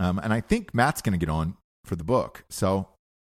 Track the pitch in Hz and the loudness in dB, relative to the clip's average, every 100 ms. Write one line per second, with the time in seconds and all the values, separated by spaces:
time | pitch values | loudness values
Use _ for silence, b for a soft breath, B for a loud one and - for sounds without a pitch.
0 | 90 92 113 113 - 226 202 117 131 - | 0 0 0 -2 2 -2 0 2 2 2
1 | - 90 82 78 80 - _ _ - 85 | -2 0 0 0 -2 -6 _ _ -8 -6
2 | 82 123 - - - - 98 98 95 _ | 0 0 -2 -10 -14 -2 0 2 -2 _
3 | _ _ | _ _